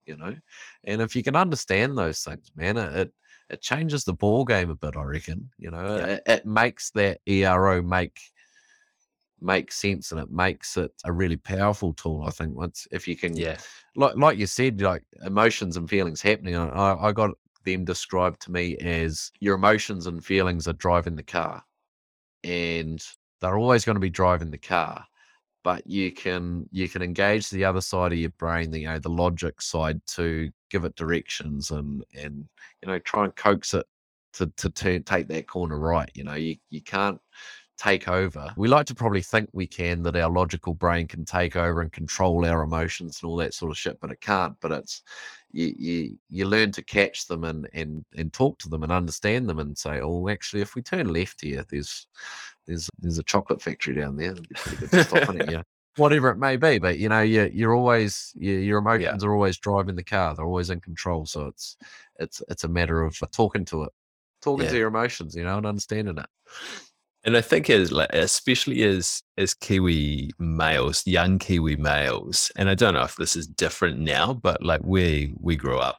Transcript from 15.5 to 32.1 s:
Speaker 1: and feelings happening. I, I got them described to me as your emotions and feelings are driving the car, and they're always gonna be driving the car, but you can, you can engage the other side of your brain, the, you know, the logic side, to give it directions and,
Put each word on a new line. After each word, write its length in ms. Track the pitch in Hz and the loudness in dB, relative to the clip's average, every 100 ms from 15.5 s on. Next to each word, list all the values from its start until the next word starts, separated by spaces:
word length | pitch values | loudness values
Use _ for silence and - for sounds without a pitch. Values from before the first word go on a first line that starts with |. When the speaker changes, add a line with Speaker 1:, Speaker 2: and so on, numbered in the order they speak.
| - 95 87 | 4 -4 -4
Speaker 1:
and 100 | 82 | -2
feelings 340 | 98 90 78 | 0 0 0
happening. 340 | 101 107 92 85 | 0 0 0 -2
I, 400 | 80 78 98 - | -2 2 2 4
I 160 | 107 | 0
got 200 | 107 104 - _ _ | 2 0 -2 _ _
them 220 | 95 92 90 | -4 -2 -2
described 560 | 85 - 95 90 82 | -4 -2 0 0 -2
to 100 | - | -6
me 260 | 90 87 - | -4 -4 -4
as 540 | 85 82 82 78 - - | -2 0 -2 -4 -10 -2
your 160 | 101 95 | 0 4
emotions 520 | 101 107 - 95 87 | 4 4 0 -8 -8
and 180 | 82 - | -8 0
feelings 420 | 95 90 87 85 | 2 2 0 -4
are 60 | |
driving 420 | 82 92 87 85 78 | -2 2 2 2 -6
the 80 | |
car, 400 | - 87 80 85 - _ _ _ _ _ _ _ | -4 -4 -4 -6 -16 _ _ _ _ _ _ _
and 560 | 87 87 85 82 80 80 - - _ - | -6 -4 -2 -2 -4 -8 -12 -20 _ -6
they're 160 | 92 101 | -2 2
always 280 | 123 120 113 | 4 4 4
gonna 140 | 104 | 0
be 100 | 95 | 0
driving 420 | 87 90 87 82 | 4 4 4 0
the 60 | 73 | -8
car, 480 | - 87 78 78 - _ _ _ _ _ | 0 0 0 -6 -16 _ _ _ _ _
but 240 | 90 87 - | -4 -4 -2
you 240 | 95 92 | -2 -2
can, 560 | - 92 90 87 87 - | -4 -4 -4 -4 -6 -6
you 180 | 95 90 | -4 -4
can 120 | 92 | -4
engage 480 | 90 87 101 110 - | -4 2 2 2 0
the 140 | 95 | 0
other 180 | 95 92 | 2 0
side 300 | - 92 87 | 0 0 0
of 80 | 85 | 0
your 120 | 82 | -2
brain, 400 | - 82 82 82 | -4 -2 -2 -2
the, 80 | 78 | -6
you 60 | 78 | -6
know, 120 | 80 | -6
the 100 | 82 | -4
logic 520 | 85 87 82 82 - | 2 2 0 -6 -6
side, 400 | - 82 78 80 - | -6 -2 -2 -4 -6
to 420 | - 85 80 78 - - | -4 -2 -2 -4 -8 -6
give 140 | 98 | -4
it 120 | 80 - | -4 -4
directions 720 | 80 85 - - 78 71 - | -2 -2 -2 -8 -6 -6 -6
and, 320 | 76 71 69 - | -6 -6 -8 -10